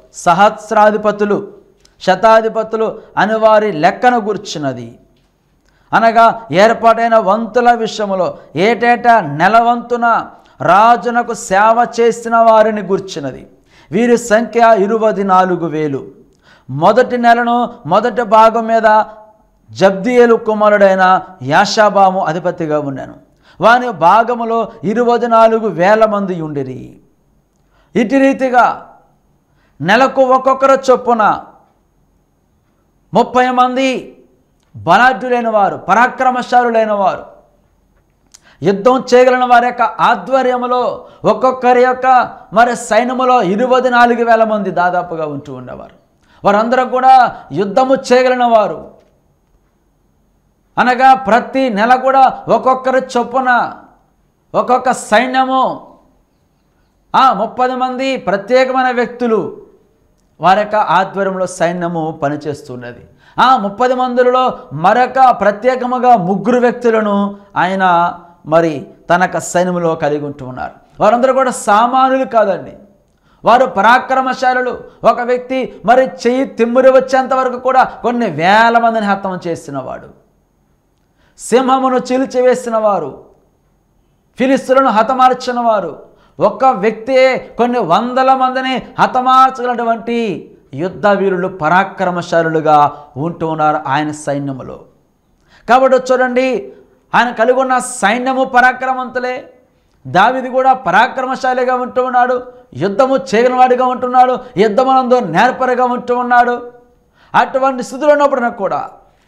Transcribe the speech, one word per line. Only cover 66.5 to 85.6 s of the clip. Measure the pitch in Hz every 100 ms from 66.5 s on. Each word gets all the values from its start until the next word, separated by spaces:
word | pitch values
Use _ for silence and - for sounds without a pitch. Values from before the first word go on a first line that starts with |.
| 247
వ్యక్తులను | 240 240 233 220 208 202 202 - - 151
ఆయన | 175 190 185 170 175 - - _ 147
మరి | 165 165 139 101 - -
తన | 175
యొక్క | 180 170
సైన్యంలో | - 175 185 175 165
కలిగి | 160 147 147 143
ఉంటూ | 139 127
ఉన్నారు. | 127 147 - _ -
వారందరూ | 208 240 262
కూడా | 262 254
సామాన్యులు | - 220 208 240 262 262 262
కాదండి, | 262 233 208 165 135 - _ _ _ _ _ _
వారు | 196 247 254
పరాక్రమశాలులు. | 196 214 247 254 262 262 247 254 254 247 202 - _
ఒక | 214 247
వ్యక్తి | 240 247 247 262 233 -
మరి | 190 247 262
చెయ్యి | - 240 254
తిమ్మిరి | 269 - 233 254 262
వచ్చేంత | 262 254 262 254
వరకు | 262 254 247
కూడా | 254 262
కొన్ని | 202 - 226 240 220
వేల | 147 175 214 233 233
మందిని | 226 220 202
హతం | 196 190 180 170
చేసిన | 156 - 139
వాడు, | 123 123 - _ _ _ _ _ _ _ _ _ _ _ _ -
సింహమును | - 240 262 262 262 247
చీల్చివేసిన | 247 254 262 254 254 240 233 220
వారు, | 214 190 139 - - _ _ _ _ _ _ _ _ _ _ -
ఫిలిస్తీయులను | 254 262 262 262 269
హతమార్చిన | 208 226 254 254 254 247 240